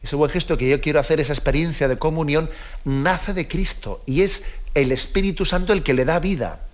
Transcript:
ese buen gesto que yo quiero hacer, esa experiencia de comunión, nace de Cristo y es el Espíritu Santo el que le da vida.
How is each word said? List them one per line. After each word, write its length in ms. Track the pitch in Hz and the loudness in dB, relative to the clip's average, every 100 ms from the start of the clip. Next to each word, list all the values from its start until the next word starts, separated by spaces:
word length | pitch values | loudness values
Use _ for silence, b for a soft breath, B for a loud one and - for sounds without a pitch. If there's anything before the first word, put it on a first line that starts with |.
ese 120 | - 139 | -4 0
buen 140 | 147 | 2
gesto 280 | 175 - 156 | 0 -2 0
que 100 | 127 | 2
yo 120 | 139 | 2
quiero 180 | 151 147 | 2 2
hacer, 180 | 131 156 | 2 0
esa 140 | 135 | 2
experiencia 560 | 143 135 139 165 156 135 | 0 2 2 0 0 0
de 100 | 127 | 2
comunión, 520 | 156 160 151 147 160 B B B | 0 0 0 0 0 B B B
nace 480 | 139 135 151 180 - | -2 0 2 0 -2
de 160 | 180 156 | -4 -4
Cristo 540 | - - - 107 - | -2 -2 -4 -8 -10
y 160 | - 135 | -2 2
es 240 | 190 - B B B | 2 0 B B B
el 180 | 143 131 | 2 2
Espíritu 540 | 131 - 196 196 160 - | 0 0 0 0 0 0
Santo 260 | 180 180 | 0 2
el 100 | 202 | 2
que 120 | 135 | 2
le 100 | 127 | 2
da 160 | 131 170 | 4 2
vida. 460 | 180 175 104 80 - | 0 0 -2 -6 -12